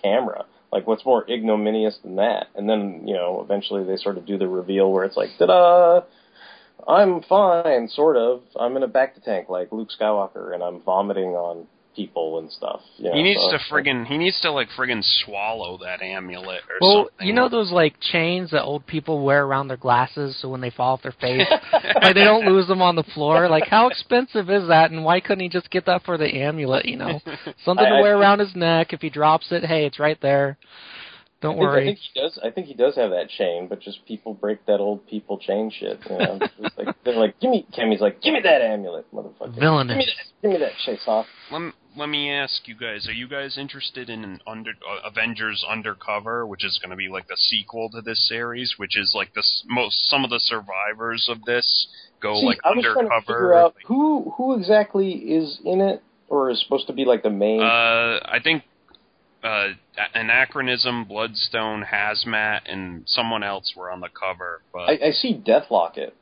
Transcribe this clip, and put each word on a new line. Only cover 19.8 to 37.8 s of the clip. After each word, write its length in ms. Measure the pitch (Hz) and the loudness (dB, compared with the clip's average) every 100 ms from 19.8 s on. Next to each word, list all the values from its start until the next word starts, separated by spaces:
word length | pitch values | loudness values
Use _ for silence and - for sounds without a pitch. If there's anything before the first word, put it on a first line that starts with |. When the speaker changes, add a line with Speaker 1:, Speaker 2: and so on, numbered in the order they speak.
| 127 120 127 - 139 131 | 2 2 2 -4 -8 -8
Speaker 3:
so 80 | 131 | -10
when 120 | 131 | -8
they 80 | 123 | -8
fall 240 | - 127 | -2 -2
off 80 | 131 | -2
their 120 | 135 | -6
face, 340 | - 123 131 - | -6 -2 2 4
Speaker 2:
<laughs> 240 | 311 - 311 - - | 2 2 0 2 4
Speaker 3:
like, 120 | 196 | 6
they 100 | 190 202 | 6 6
don't 200 | 220 208 | 6 6
lose 220 | 190 180 | 4 4
them 140 | 190 | 2
on 120 | 180 170 | 4 2
the 80 | |
floor? 440 | 151 151 147 165 175 | -2 -4 2 4 4
Like, 180 | 156 151 | 4 4
how 200 | 214 247 | 4 4
expensive 640 | 254 - 247 254 220 180 | 2 0 0 0 -4 0
is 160 | 202 175 | 0 4
that, 240 | 160 160 | 6 6
and 120 | 160 | 2
why 180 | 160 180 | 2 2
couldn't 200 | - 196 | 2 -2
he 60 | 180 | -2
just 220 | 180 - | -4 -2
get 140 | 185 180 | -2 0
that 180 | 180 | 0
for 140 | - 165 | -2 -2
the 100 | 156 139 | -2 0
amulet, 500 | 143 160 135 131 - | -2 -2 0 0 -2
you 120 | 247 | -6
know? 220 | 175 151 - | -6 -6 -8
Speaker 2:
<laughs> 380 | 147 - - | -12 -12 -6
Speaker 3:
Something 220 | - 185 214 | -2 4 6
Speaker 1:
I, 40 | |
Speaker 3:
to 60 | 233 | 6
Speaker 1:
I 60 | |
Speaker 3:
wear 120 | 208 | 6
Speaker 1:
think 80 | 208 | 6
Speaker 3:
around 180 | 202 202 | 6 6
his 160 | 202 180 | 2 0
neck. 380 | 165 165 170 | 2 2 0
If 80 | 160 | -4
he 80 | 160 | -8
drops 420 | 143 151 160 - | 2 4 4 0
it, 120 | 170 | -4
hey, 220 | 160 160 147 | 0 0 0
it's 120 | - | 0
right 200 | 151 156 | 0 0
there. 360 | 139 139 139 139 _ - - - - - _ _ | 2 2 2 -4 _ -20 -20 -20 -20 -20 _ _
Don't 140 | 151 165 | -6 0
Speaker 1:
I 20 | |
think, 40 | |
Speaker 3:
worry. 200 | 147 139 | 2 4
Speaker 1:
I 40 | 139 | 2
think 140 | 208 | -2
he 200 | - - | -8 -6
does. 200 | 165 - | -6 -4
I 60 | 117 | -8
think 180 | - 156 | -8 -10
he 60 | |
does 220 | 120 131 143 | 0 0 2
have 160 | 110 | 0
that 180 | 90 80 | 0 -4
chain, 380 | - 92 85 92 | -2 -2 -2 -6
but 120 | 101 | -10
just 220 | 104 - - | -12 -18 -14
people 260 | 110 113 | -14 -12
break 320 | 98 104 104 - | -6 -6 -4 0
that 140 | 104 | 0
old 260 | 101 101 - | 0 -4 -8
people 320 | 107 - 101 | -12 -8 -8
chain 320 | - 101 110 | -4 -2 -2
shit. 300 | - 98 - - | -6 -10 -10 -8
You 80 | - | -4
know? 220 | - 190 - | -2 -2 -6
Speaker 2:
<laughs> 100 | - | -6
Speaker 1:
It's 180 | - - | -10 -8
like, 180 | - - | -8 -6
they're 160 | 247 233 | -4 2
like, 200 | 220 - | 0 0
"Give 120 | 254 | 0
me," 160 | 226 - | 0 -2
Cammy's 220 | - | -4